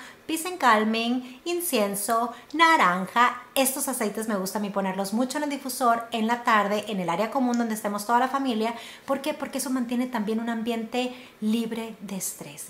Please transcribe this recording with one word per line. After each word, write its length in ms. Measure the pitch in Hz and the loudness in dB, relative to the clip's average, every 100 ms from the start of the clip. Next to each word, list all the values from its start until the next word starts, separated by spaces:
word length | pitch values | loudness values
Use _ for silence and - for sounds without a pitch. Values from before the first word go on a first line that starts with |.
| - - - | -10 -16 -6
peace 180 | 311 359 | -4 -4
and 120 | 359 | 2
calming, 840 | 254 220 214 226 233 254 254 - | 6 6 4 2 0 -2 -4 -10
incienso, 880 | 339 349 - 240 202 196 - 226 240 - - | -4 -2 0 2 2 0 0 0 0 -4 -6
naranja. 880 | 302 330 277 185 180 185 233 247 240 - - | 4 6 6 6 4 0 2 2 2 -2 0
Estos 320 | 262 285 269 | 2 0 -4
aceites 400 | 247 214 202 220 | -2 -2 -2 -4
me 80 | 202 | -2
gusta 220 | 185 214 | -2 -4
a 40 | |
mí 80 | 202 | -4
ponerlos 420 | 196 196 185 196 | -2 -2 -2 -2
mucho 260 | 214 254 302 | 0 0 -2
en 60 | |
el 60 | 294 | -4
difusor, 560 | 285 269 - 247 233 233 | -4 -6 0 2 2 0
en 160 | 233 220 | -2 0
la 160 | 240 | 0
tarde, 400 | - 220 196 208 208 | 4 4 4 0 -2
en 140 | 196 | -2
el 100 | 170 | 0
área 220 | 175 226 | 0 0
común 260 | 277 247 240 | 2 2 2
donde 160 | 226 | 0
estemos 320 | 214 208 202 - | -2 -2 -4 2
toda 140 | 240 | 2
la 80 | 262 | 4
familia. 480 | 269 269 220 220 233 - - - | 0 0 0 0 -4 -12 -12 -4
¿Por 140 | 269 | -4
qué? 120 | 294 | -2
Porque 240 | 294 269 269 | -4 -4 -4
eso 120 | 269 | -2
mantiene 360 | 254 240 247 254 | -2 0 -2 -2
también 320 | 247 208 220 | -2 -2 -2
un 100 | 233 | -2
ambiente 640 | 226 226 226 220 247 247 247 - - | -2 -2 -4 -2 -2 -4 -6 -16 -4
libre 560 | 214 226 226 226 226 - | 0 2 0 -4 -8 -10
de 160 | 196 190 | -8 -6
estrés. 520 | - - 151 151 | -6 -8 -14 -14